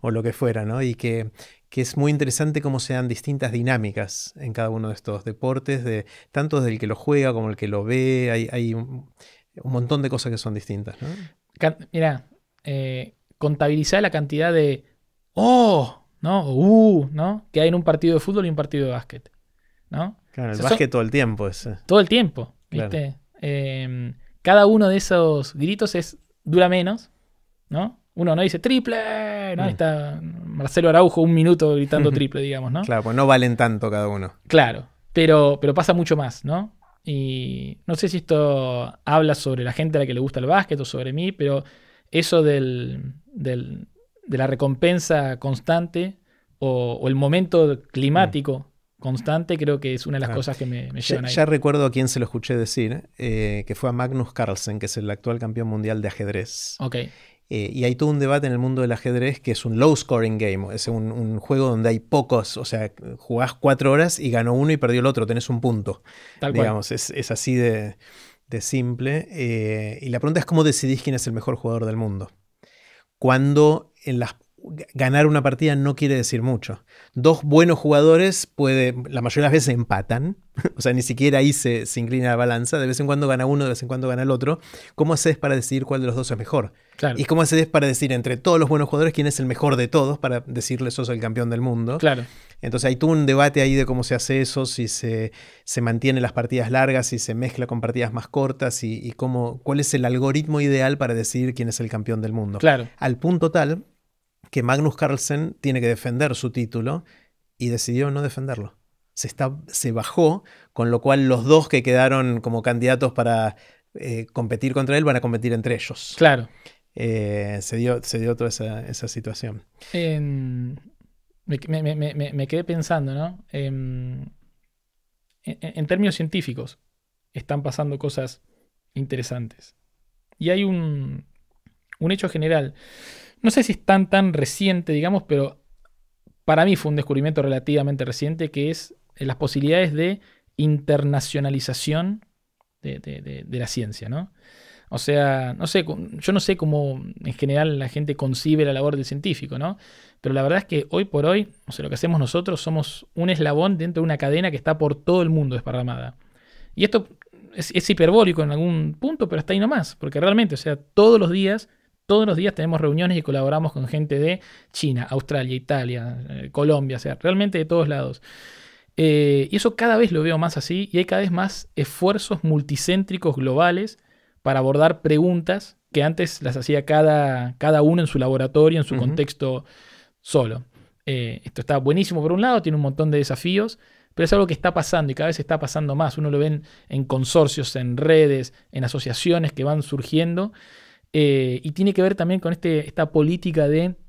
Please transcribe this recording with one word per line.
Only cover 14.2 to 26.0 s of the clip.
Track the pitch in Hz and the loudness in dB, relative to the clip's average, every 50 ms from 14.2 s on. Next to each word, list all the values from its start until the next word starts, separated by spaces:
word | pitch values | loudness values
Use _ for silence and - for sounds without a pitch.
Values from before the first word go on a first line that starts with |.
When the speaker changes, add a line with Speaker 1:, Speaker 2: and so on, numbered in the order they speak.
| 147 139 151 147 160 170 | -4 -2 -2 0 0 2
Speaker 2:
de | 170 160 151 143 135 123 _ _ _ _ _ _ _ _ _ _ _ | 4 4 4 2 0 -4 _ _ _ _ _ _ _ _ _ _ _
"oh", | - 214 240 254 247 240 220 190 156 127 110 - - _ _ _ _ | 2 4 6 6 8 6 6 6 4 2 0 -6 -16 _ _ _ _
¿no? | - 160 190 196 165 | -2 0 0 0 0
O | 139 131 | 0 2
"uh", | 131 165 196 220 226 220 214 196 160 139 135 | 4 6 6 8 8 8 8 6 4 2 0
¿no? | 151 151 156 185 208 214 - _ | -4 -4 -2 -2 -4 -6 -10 _
Que | - 160 | 0 2
hay | 156 165 | 2 4
en | 170 | 2
un | 180 | 2
partido | 160 170 156 156 170 170 165 | 2 2 0 2 2 2 2
de | 156 | 2
fútbol | - - 196 208 190 | 0 0 -2 0 0
y | 170 | -2
un | 156 | -2
partido | 147 147 143 - 143 139 | -4 -4 -4 -2 -4 -2
de | 131 | -2
básquet, | 123 123 117 _ - 120 _ - _ _ _ _ _ _ _ _ _ _ _ _ | -4 -6 -8 _ -18 -20 _ -20 _ _ _ _ _ _ _ _ _ _ _ _
¿no? | - 143 165 196 220 _ _ _ | -8 -8 -8 -8 -10 _ _ _
Speaker 1:
Claro, | _ - 123 113 | _ -8 -6 -6
el | 107 | -4
Speaker 2:
O | |
sea, | 107 | -2
son | 117 131 | 0 0
Speaker 1:
básquet | 220 220 147 123 | 2 2 2 0
todo | 127 123 | 2 0
el | 113 113 | 0 2
tiempo | 113 143 131 113 107 101 107 | 2 2 2 0 0 -2 -4
es, | 98 95 - - | -6 -6 -8 -10
eh. | 117 104 - - | -12 -12 -12 -2
Speaker 2:
Todo | - 180 208 | 4 4 4
el | 196 - | 6 6
tiempo, | 220 247 233 160 - - 117 - _ _ _ _ | 4 2 2 0 -2 -8 -12 -12 _ _ _ _
Speaker 1:
Claro. | - 156 110 104 | -6 -4 -4 -2
Speaker 2:
¿viste? | 170 156 143 139 135 - _ _ _ 381 | -4 -4 -6 -6 -8 -12 _ _ _ _
Em, | - 143 143 139 139 135 131 131 131 127 127 123 123 120 123 - - - - _ | -6 -6 -4 -4 -4 -4 -6 -6 -6 -8 -6 -6 -8 -8 -10 -12 -20 -20 -20 _
cada | _ 175 190 208 202 | _ 6 8 10 10
uno | 202 220 220 214 190 | 8 8 6 6 4
de | 190 | 4
esos | 196 - - 185 175 165 160 156 143 135 - - | 2 0 2 2 4 4 4 4 2 -2 -4 -4
gritos | 143 143 170 208 202 220 196 - | -4 -2 -2 0 -2 -2 -2 -2
es, | 175 | -4